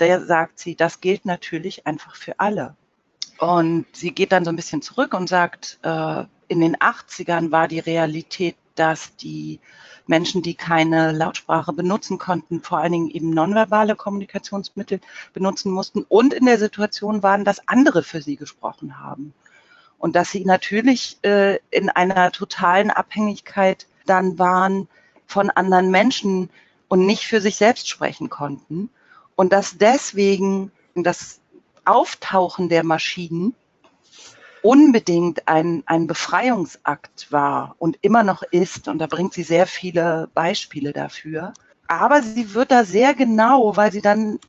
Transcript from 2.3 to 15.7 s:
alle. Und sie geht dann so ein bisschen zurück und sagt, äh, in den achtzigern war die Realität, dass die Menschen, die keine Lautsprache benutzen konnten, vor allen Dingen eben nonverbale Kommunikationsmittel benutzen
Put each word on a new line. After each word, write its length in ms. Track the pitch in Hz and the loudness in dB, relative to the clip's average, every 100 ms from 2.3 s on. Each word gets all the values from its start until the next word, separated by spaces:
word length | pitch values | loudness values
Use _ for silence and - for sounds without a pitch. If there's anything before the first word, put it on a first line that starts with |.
| - | -4
alle. 340 | 202 208 131 151 _ _ _ - - - | -2 -2 -6 -12 _ _ _ -18 -16 -4
Und 480 | 165 175 165 165 - | 2 2 2 0 -4
sie 180 | - 175 | -10 -8
geht 220 | 147 190 | -2 2
dann 120 | 185 | 2
so 60 | 170 | 0
ein 60 | 165 | -4
bisschen 260 | - - | -6 -8
zurück 320 | - - 294 | -8 -4 -4
und 140 | 202 180 | -4 -2
sagt, 500 | 185 175 - - - | 0 0 -4 -20 -10
äh, 420 | - 160 160 156 - _ - | -6 -4 -4 -6 -10 _ -6
in 100 | 170 | 0
den 180 | 165 175 | 2 2
achtzigern 720 | 190 202 - - 175 170 165 | 0 -2 -8 -12 -4 -2 0
war 160 | 160 165 | 0 0
die 100 | 160 | -2
Realität, 760 | 165 165 156 156 - - 175 - _ | -4 -2 -2 -4 -10 -6 -6 -6 _
dass 400 | - 160 156 - | -2 0 0 -8
die 460 | - 160 156 156 156 _ - - - - | -18 -14 -12 -12 -14 _ -20 -20 -12 -2
Menschen, 340 | 165 165 185 | 0 0 -4
die 120 | 170 165 | -4 -6
keine 560 | 165 165 160 160 160 | -2 0 2 2 0
Lautsprache 600 | 156 160 - - 160 160 | 0 -4 -6 -4 -4 -2
benutzen 460 | 156 180 214 - 185 | -4 -2 -4 -6 -8
konnten, 440 | - 170 - 165 | -4 -6 -6 -10
vor 160 | - 170 | -4 -2
allen 120 | 165 | 0
Dingen 200 | 170 160 | -2 -4
eben 200 | 165 160 | -4 -2
nonverbale 640 | 160 165 214 220 214 214 | 0 0 0 0 2 0
Kommunikationsmittel 1080 | 208 - 202 196 196 - 202 190 - - 190 - - - | -2 -6 -8 -8 -12 -10 -10 -10 -12 -8 -8 -10 -20 -14
benutzen 360 | - 190 196 196 | -4 -4 -2 -4